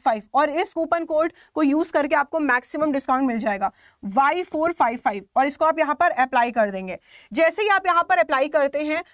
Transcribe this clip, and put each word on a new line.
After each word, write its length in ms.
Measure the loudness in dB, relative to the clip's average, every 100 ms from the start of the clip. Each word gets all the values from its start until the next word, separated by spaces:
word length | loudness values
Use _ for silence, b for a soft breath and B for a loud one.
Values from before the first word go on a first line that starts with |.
फ़ाइव, 180 | -2 -2 0
और 160 | 2 2
इस 240 | 0 -2
कूपन 300 | -2 -2 -2
कोड 280 | 0 0 0 b b
को 80 | 0
यूज़ 300 | 2 2 0
करके 220 | 0 0
आपको 260 | 0 0 -2
मैक्सिमम 520 | 0 0 -2 -2 -2
डिस्काउंट 340 | 0 0 0 0
मिल 120 | -2
जाएगा 340 | -2 -2 -4 b b b
वाई 380 | -4 0 2 0
फ़ोर 300 | -4 -2 -2
फ़ाइव 260 | 0 0 0
फ़ाइव, 260 | -6 -6 -4 0
और 100 | 0
इसको 180 | 2
आप 140 | 0 0
यहाँ 160 | -2
पर 160 | 0 0
अप्लाई 400 | 0 0 0 0
कर 200 | 0 -2
देंगे। 280 | -2 -10 -12 B B B
जैसे 300 | 0 2 2
ही 60 | 0
आप 180 | 2 2
यहाँ 160 | 0
पर 160 | 2 2
अप्लाई 300 | 2 0 0
करते 340 | 2 0 -2
हैं 220 | -4 -4 b